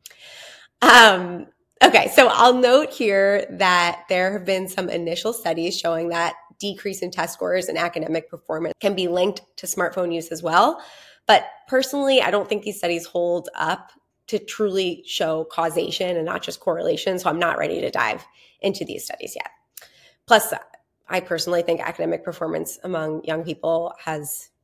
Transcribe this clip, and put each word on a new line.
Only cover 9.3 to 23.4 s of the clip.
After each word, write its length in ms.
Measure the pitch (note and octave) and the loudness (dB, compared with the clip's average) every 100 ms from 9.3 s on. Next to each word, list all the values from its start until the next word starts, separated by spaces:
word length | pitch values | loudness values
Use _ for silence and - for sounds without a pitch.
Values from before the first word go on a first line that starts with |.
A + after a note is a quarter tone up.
| F#3 - - | -2 -12 -14
to 80 | F3+ | -8
smartphone 440 | - F3 - F3 | -4 -2 -2 -4
use 180 | E3+ D#3+ | -4 -8
as 140 | D#3+ | -8
well. 400 | E3 E3+ B3+ E4 - - - _ - | 0 4 4 2 -10 -20 -20 _ 4
But 180 | G#3 - - - | 4 4 -14 -2
personally, 540 | C4 C4 C#4+ C4+ C4 | 0 0 -2 2 2
I 80 | - | 4
don't 180 | G3+ G3+ | 0 -2
think 140 | G#3 | -4
these 160 | G#3 G3 | -6 -6
studies 260 | F3 E3+ | -4 -4
hold 460 | E3+ F3 F3 F3 E3+ | -4 -4 -2 -2 -4
up 380 | - D#3+ F#3 - _ _ _ - | -6 -4 -4 -8 _ _ _ -8
to 100 | G#3+ | -8
truly 640 | - - G#3+ F#3+ F#3 D#3+ | -6 -4 -2 0 -2 -4
show 400 | - - E3 D#3+ | -8 -4 -2 -2
causation 720 | D#3+ - E3 E3 E3+ - F3+ E3+ | -4 -4 -2 -2 -4 -2 -2 -2
and 80 | |
not 180 | D#3+ F3+ | -2 -6
just 180 | - - | -8 -8
correlation. 580 | - E3 E3 E3 G3 F3+ | -4 -2 -2 -2 -2 -2
So 100 | F3 | -2
I'm 100 | D#3+ | 0
not 200 | E3+ - | -2 -2
ready 240 | D3 F3 | -4 -4
to 80 | - | -4
dive 340 | - A2+ - - _ _ _ | -2 -2 -4 -10 _ _ _
into 220 | G3 F#3+ | -4 -4
these 220 | - - | -8 -10
studies 320 | - - - - | -12 -12 -12 -12
yet. 140 | - _ _ - - _ _ _ | -14 _ _ -20 -20 _ _ _
Plus, 300 | - A3 A3 - - - _ _ - | 2 2 2 -8 -12 -20 _ _ -6
I 140 | F#3 | -6
personally 400 | F3+ E3 F3 F3 | -4 -6 -2 -2
think 220 | E3+ E3 | 0 -2
academic 420 | - E3+ E3+ E3 | -4 -6 -4 -4
performance 540 | - D#3+ D#3+ D#3+ D#3+ - | -6 -8 -6 -6 -8 -10
among 400 | F#3 E3+ D#3 D#3 | -8 -6 -4 -6
young 200 | - D#3+ | -6 -6